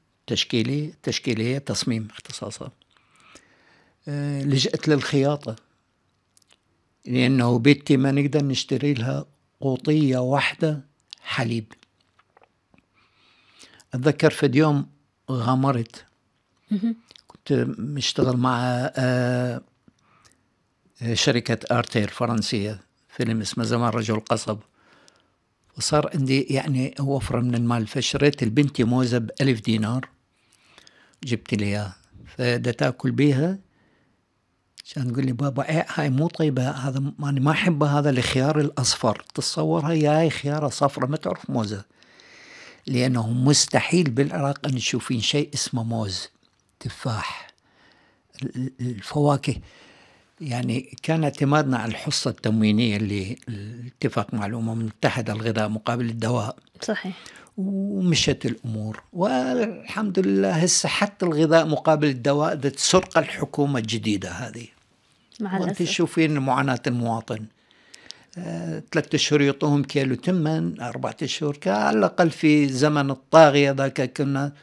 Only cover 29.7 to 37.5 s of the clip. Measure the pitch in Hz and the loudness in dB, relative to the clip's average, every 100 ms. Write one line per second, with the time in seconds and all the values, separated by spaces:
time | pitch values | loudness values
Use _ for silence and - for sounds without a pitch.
29.7 | 110 107 127 - _ _ _ _ _ _ | 0 0 -2 -6 _ _ _ _ _ _
30.7 | - _ _ _ _ 135 117 - 104 101 | -20 _ _ _ _ -6 -6 -2 -2 0
31.7 | 101 104 - _ - - - 123 120 120 | -2 -6 -10 _ -20 -18 -4 0 0 -2
32.7 | 120 143 - 131 117 147 131 165 190 _ | 0 -2 0 -4 2 2 2 0 -4 _
33.7 | _ _ _ _ _ _ _ _ _ _ | _ _ _ _ _ _ _ _ _ _
34.7 | - - 147 123 120 131 120 143 127 139 | -20 -14 -6 -4 -2 -2 0 -2 -2 0
35.7 | 156 - - 147 131 165 - 156 131 127 | 0 0 -2 0 2 0 0 0 2 -2
36.7 | 147 135 131 139 - 143 139 139 | -2 -4 -2 -4 -4 -4 0 2